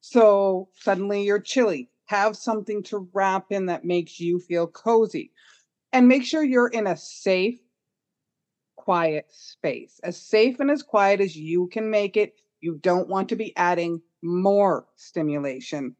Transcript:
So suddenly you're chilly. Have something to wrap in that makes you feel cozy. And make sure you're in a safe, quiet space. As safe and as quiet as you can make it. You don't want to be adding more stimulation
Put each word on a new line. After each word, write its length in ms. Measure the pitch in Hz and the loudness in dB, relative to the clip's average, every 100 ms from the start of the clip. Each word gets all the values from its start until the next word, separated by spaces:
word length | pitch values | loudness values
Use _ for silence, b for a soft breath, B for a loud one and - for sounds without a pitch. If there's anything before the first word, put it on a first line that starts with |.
So 680 | - 247 220 202 196 185 190 | 0 6 6 6 2 0 -4
suddenly 500 | _ - 196 202 202 | _ -2 -2 0 -2
you're 160 | 202 202 | 0 0
chilly. 480 | 196 262 226 156 123 _ _ | 0 0 0 0 -8 _ _
Have 300 | 208 208 208 | 0 0 -2
something 460 | - 220 202 208 | -6 -6 -4 -8
to 240 | 196 208 185 | -6 -10 -6
wrap 340 | 196 196 190 190 | -2 0 0 -4
in 140 | 202 190 | -4 -2
that 180 | 170 | -4
makes 340 | 165 175 165 - | -2 -2 -4 -8
you 220 | 170 180 | -4 -4
feel 260 | - 170 170 | -2 -4 -4
cozy. 640 | - - 226 220 175 - _ b b b _ _ | -4 0 2 2 -2 -12 _ b b b _ _
And 160 | 254 247 | 4 6
make 160 | 262 | 6
sure 180 | 254 311 | 2 -2
you're 240 | 294 254 240 | 2 2 2
in 180 | 233 202 | 0 -2
a 80 | 165 | -4
safe, 640 | - - - 185 190 247 _ _ _ _ _ _ _ _ _ _ _ - | -8 -8 0 0 0 -4 _ _ _ _ _ _ _ _ _ _ _ -14
quiet 500 | - 180 165 151 - | -2 0 0 -2 -8
space. 680 | - - - 160 123 - _ | -20 -20 -8 -6 -6 -12 _
As 180 | 175 175 | -12 -12
safe 380 | - 214 233 247 | 0 2 2 2
and 120 | 277 | -2
as 120 | 294 | -2
quiet 380 | - 208 196 196 | 0 2 4 2
as 160 | 196 160 | 0 -4
you 320 | 156 170 175 | -4 -2 -2
can 200 | 220 220 | -4 -2
make 260 | 214 202 208 | -2 0 -2
it. 180 | 208 _ _ _ | -2 _ _ _
You 180 | 165 156 | -10 -4
don't 260 | 180 180 - | 0 0 0
want 200 | 190 190 | -4 -4
to 60 | 202 | -6
be 200 | 220 - | -6 -2
adding 460 | 175 175 170 170 _ _ | 0 0 -2 -6 _ _
more 640 | 170 175 190 202 202 143 - _ | -4 0 2 2 2 0 -6 _
stimulation 960 | - - 151 147 143 131 - 151 131 123 | -12 -6 -4 -4 -6 -8 -10 -8 -8 -12